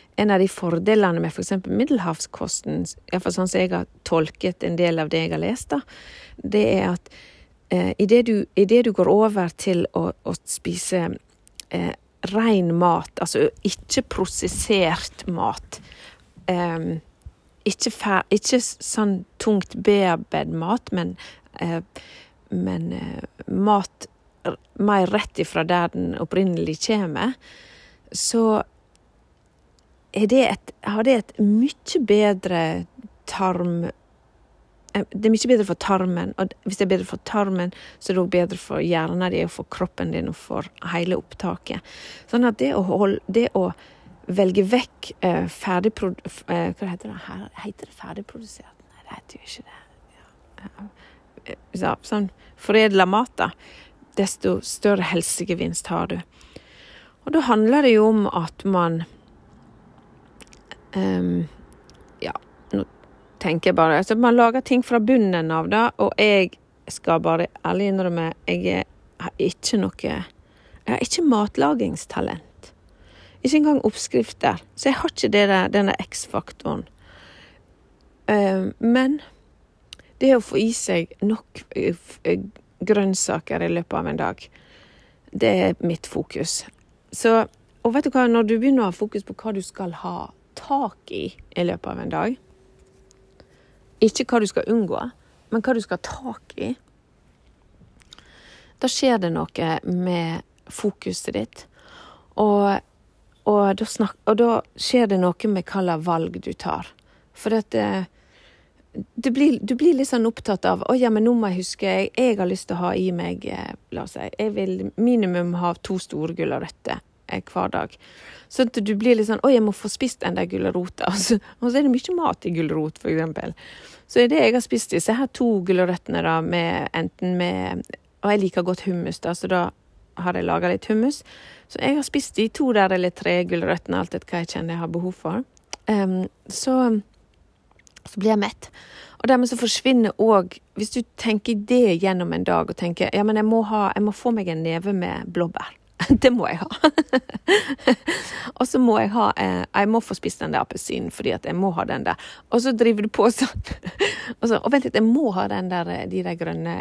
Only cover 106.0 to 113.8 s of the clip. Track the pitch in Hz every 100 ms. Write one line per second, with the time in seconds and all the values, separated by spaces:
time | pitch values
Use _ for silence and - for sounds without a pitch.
106 | 170 165 165 180 196 - - - 175 -
107 | _ _ _ - 214 220 208 226 208 190
108 | 180 _ _ _ _ _ _ _ _ -
109 | - - 262 247 294 240 202 247 311 277
110 | 269 247 226 - - 190 185 185 - 262
111 | 240 214 220 240 208 185 185 - 196 190
112 | 196 - 254 208 180 190 - 175 180 185
113 | 185 170 175 180 - - - -